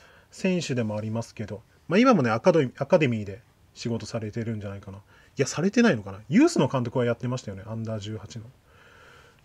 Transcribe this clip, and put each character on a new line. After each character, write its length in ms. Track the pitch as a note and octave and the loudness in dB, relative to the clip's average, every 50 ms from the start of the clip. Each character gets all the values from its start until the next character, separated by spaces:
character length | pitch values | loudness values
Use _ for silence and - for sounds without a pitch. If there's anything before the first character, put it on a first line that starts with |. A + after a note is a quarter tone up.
| - - _ - _ _ | -20 -20 _ -20 _ _
選 300 | - - - F#3+ F#3 F3 | -10 -4 -2 0 0 0
手 160 | - - C#3 | -2 -2 -2
で 80 | A#2+ A2+ | -2 -2
も 120 | G#2+ G#2 | -2 -4
あ 60 | G#2+ | -4
り 80 | G#2+ A2 | -4 -4
ま 140 | A2 A#2 A#2 | -4 -6 -6
す 100 | - - | -8 -10
け 140 | - G#2+ | -12 -10
ど、 160 | G2 G#2 G2 - _ _ _ _ | -10 -10 -14 -14 _ _ _ _
ま 80 | - D#3+ | 2 4
あ、 20 | G3+ | 4
今 140 | B3 C4+ B3 | 6 6 6
も 80 | E3 | 4
ね、 80 | B2+ A#2 | 4 2
ア 100 | A2 A#2+ | 2 4
カ 120 | - F#3 | 4 4
デ 140 | E3+ E3 C#3 | 6 4 2
ミ-、 60 | A#2+ - | 0 -2
ア 80 | - C3+ | -6 0
カ 140 | - F#3+ E3+ | 2 4 4
デ 80 | D#3 | 4
ミ 140 | B2+ A#2 G#2+ | 2 0 -2
ー 20 | G2+ | -6
で 180 | G2 G2 - _ _ _ _ _ _ - | -8 -12 -16 _ _ _ _ _ _ -16
仕 160 | - - A#2+ | -8 -6 -6
事 160 | A#2 A2 A2 | -6 -6 -6
さ 140 | - - A#2 | -8 -8 -8
れ 100 | A2+ G#2+ | -8 -6
て 140 | G2+ A#2+ A2+ | -6 -6 -6
る 120 | A#2 A2+ | -6 -6
ん 40 | G#2+ | -8
じ 80 | G2+ | -8
ゃ 20 | G#2 | -10
な 60 | G2 | -12
い 60 | G2 | -12
か 100 | - G2+ | -14 -16
な。 80 | G2 G#2+ | -18 -18
い 20 | - _ _ _ _ _ - | -20 _ _ _ _ _ -2
や、 100 | - C#3 | -2 -2
さ 160 | - - - D#3 | -2 -2 -2 -2
れ 80 | G3+ | 0
て 100 | - A#3+ | 2 4
な 80 | A#3+ A3+ | 4 4
い 60 | D#3 | 2
の 80 | A2 G2 | 0 -4
か 80 | G2 | -10
な。 80 | F#2+ G2+ A2 - | -14 -12 -4 2
ユ 160 | C#3+ A3+ D4+ | 4 4 4
ー 40 | E4+ | 4
ス 100 | - G#3 | 4 2
の 80 | D3+ | 0
監 160 | A#2+ - C3 A#2+ | 2 2 -2 -2
督 160 | A#2 - C3+ | 0 0 0
は 60 | A#2+ | 0
や 80 | A#2+ A2+ | 0 0
っ 40 | |
て 100 | - - | -2 -4
ま 100 | B2 B2+ B2 | -6 -4 -6
し 20 | |
た 80 | - G#2+ | -8 -10
よ 80 | F#2+ | -12
ね、 60 | G2 G#2+ | -12 -12
ア 80 | A2 A2 | -10 -8
ン 100 | A2+ A2 | -8 -6
ダ 140 | A2 A2 | -6 -6
ー 20 | G#2+ | -6
十 180 | G2+ G#2+ A2 | -8 -8 -10
八 200 | G#2+ G#2+ - - | -10 -12 -14 -14
の。 80 | A#2 G#2+ B2 _ _ _ _ _ _ - - - - - - - - - - _ _ | -16 -16 -16 _ _ _ _ _ _ -20 -20 -20 -20 -20 -20 -20 -20 -20 -20 _ _